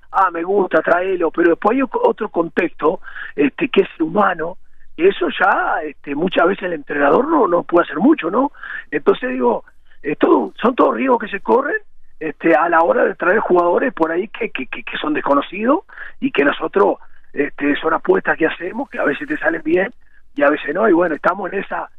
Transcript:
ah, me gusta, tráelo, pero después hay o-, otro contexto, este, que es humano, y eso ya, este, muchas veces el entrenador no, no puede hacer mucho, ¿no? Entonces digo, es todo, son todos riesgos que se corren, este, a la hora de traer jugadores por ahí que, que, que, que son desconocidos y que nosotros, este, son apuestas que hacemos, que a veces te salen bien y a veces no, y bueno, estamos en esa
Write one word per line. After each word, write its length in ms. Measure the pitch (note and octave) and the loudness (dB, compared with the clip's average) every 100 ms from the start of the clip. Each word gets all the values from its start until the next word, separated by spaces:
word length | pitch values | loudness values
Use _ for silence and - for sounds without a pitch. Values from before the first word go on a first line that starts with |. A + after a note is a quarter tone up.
| - | -4
ah, 180 | F#3 F#3 | 0 0
me 140 | E3+ | 0
gusta, 380 | E3+ G3+ F#3 D#3+ | -2 0 2 2
tráelo, 500 | - E3+ F#3+ F#3 E3 | 2 0 0 -2 -2
pero 200 | - E3+ | 2 2
después 240 | E3 G#3 C4 | 2 2 0
hay 40 | |
o-, 60 | C4 A#3 | 0 0
otro 240 | A#3 A3+ G#3+ | 0 0 -4
contexto, 720 | - E3+ - F3 - D3 F#3 - - - - | -2 -2 -2 -4 0 0 0 -4 -14 -12 -2
este, 340 | C#3+ - E3 | -2 0 0
que 140 | - | 2
es 180 | F#3 - | 0 0
humano, 560 | D#3+ E3 - F3 D#3+ F#3 - - - - | -2 2 0 0 -8 -10 -16 -16 -16 0
y 100 | G3 | 2
eso 200 | - - - | 2 -4 0
ya, 380 | F#3 B3+ F4+ - D#3 | 0 2 0 -4 -6
este, 280 | C3+ - | -12 -8
muchas 320 | C#3+ F3+ - E3+ | -4 0 2 2
veces 160 | G3 | 2
el 100 | F#3 | -4
entrenador 520 | E3 C#3 D3 C#3+ E3+ C#4 | -6 -6 0 4 4 4
no, 180 | D#4+ G#3 | 2 2
no 160 | F3 | 2
puede 220 | - E4+ - | 2 2 2
hacer 140 | D3+ | 2
mucho, 300 | A3+ D#4+ E3 | 4 4 2
¿no? 220 | G#3 C4+ - - - - | 0 -2 -4 -14 -14 -6
Entonces 380 | - - - B3+ | -2 0 0 0
digo, 320 | B3+ B2+ A3 - - - - | 0 0 0 -6 -20 -20 -10
es 140 | - D3 | -6 0
todo, 340 | - D#4+ G3 - | 4 4 2 -2
son 140 | A3+ C4 | -2 2
todos 180 | - G#3+ | 2 2
riesgos 240 | C4 A#3 | 0 0
que 100 | G#3 | 0
se 100 | G3+ | -8
corren, 380 | - A3+ D4 A4 - - - - | 2 2 2 -4 -8 -18 -18 -10
este, 340 | D#3+ - E3 | -10 -2 2
a 140 | D#3+ E3+ | 4 4
la 140 | E3 | 4
hora 240 | E3+ A3+ - | 4 4 2
de 100 | G3 | 0
traer 240 | E3+ G#3 | 0 2
jugadores 540 | - F3+ F3 G3+ C4+ | 4 2 4 2 0
por 180 | - D#3+ | 0 -2
ahí 160 | E3 G#3+ | 0 -4
que, 220 | - A3+ | -6 -8
que, 160 | - B2+ | -6 -10
que, 160 | - | -10
que 140 | - - | -10 -8
son 160 | - | -4
desconocidos 680 | - - C#4+ - F#3 A3+ D#4+ - - - - | -4 0 0 0 -4 0 0 -2 -16 -16 -6
y 120 | C#4+ | -4
que 120 | - | 0
nosotros, 520 | C#4+ - D#3+ G3 F#3+ C#3+ - - - | 0 0 -4 2 2 0 -8 -18 -14
este, 440 | - C#3+ - C#3+ C#3+ | -4 -4 -2 -2 0
son 160 | D#3+ | -2
apuestas 440 | D#3+ - F#3+ F3+ D3+ | -2 2 0 2 0
que 100 | D#3 | 0
hacemos, 420 | - F3 G#3+ C#4+ | -2 -8 -8 -8
que 100 | - | -4
a 60 | - | -2
veces 200 | - C#3+ | -2 -6
te 100 | D3+ | -2
salen 240 | D#3 E3 | -2 -2
bien 300 | D#3 F3 G3 - - - - - | 0 0 0 -6 -20 -20 -14 0
y 60 | |
a 60 | C#3+ | 2
veces 240 | D3 - | 2 -2
no, 140 | D#3 A3 | 0 4
y 40 | |
bueno, 220 | E3 F3 D3 | 4 2 0
estamos 360 | - F#3 F3+ | -2 -2 -6
en 60 | F#3+ | -6
esa 300 | F#3+ F3 D#3 | -6 -8 -10